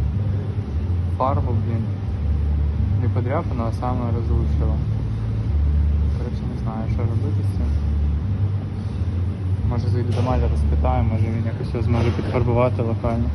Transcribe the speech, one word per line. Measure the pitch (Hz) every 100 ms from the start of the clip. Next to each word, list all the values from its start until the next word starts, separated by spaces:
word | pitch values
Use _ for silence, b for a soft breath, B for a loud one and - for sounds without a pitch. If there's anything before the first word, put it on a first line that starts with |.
| - - - - - - - - - 87 - -
фарбу, | 131 - -
блін. | - 104 113 - - - - - - - - - - - -
Не | -
подряпано, | - 120 147 - - 113
а |
саме | 113 123 123 120 -
розлучило. | - - - - 73 73 71 - - - - - - 73 - - - - - -
Коротше, | - - - -
не |
знаю, | 110 110 110
що | 104
робити | 101 98 101 101
з | 95 -
цим. | - 73 73 73 71 73 - - - - - - - - - 87 87 - - 95 -
Може, | 120 -
зайду | 123 120
до | 104
маляра, | 123 123 120 117
спитаю, | - - 127 127
може, | 113 110
він | 110 113 -
якось | - -
його | 123
зможе | 113 117 113
підфарбувати | - - 127 117 120 123 -
локально. | 117 107 120 117 117